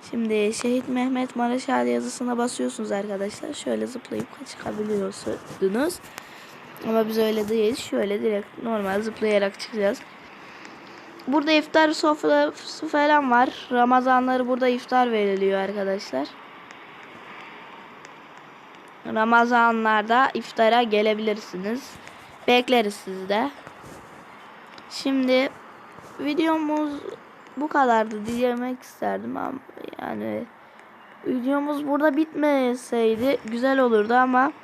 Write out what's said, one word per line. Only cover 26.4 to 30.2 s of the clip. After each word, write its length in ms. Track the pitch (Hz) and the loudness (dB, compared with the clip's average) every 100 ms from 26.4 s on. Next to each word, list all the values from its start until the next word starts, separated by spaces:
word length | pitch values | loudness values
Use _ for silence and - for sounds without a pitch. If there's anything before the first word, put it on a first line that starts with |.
| 320 320 302 302 302 285 - - - - - - | 2 0 0 -2 -2 -6 -12 -16 -20 -20 -16 -8
bu 100 | 302 | -2
kadardı 580 | 294 262 226 220 214 208 | 2 4 4 0 -6 -6
diyemek 560 | 240 247 240 247 254 | -2 0 0 -4 -8
isterdim 560 | - - 208 196 226 262 | -12 -8 -4 -4 -6 -6
ama 220 | - - - - - - | -6 -8 -14 -16 -16 -12
yani 420 | - 214 | -10 -8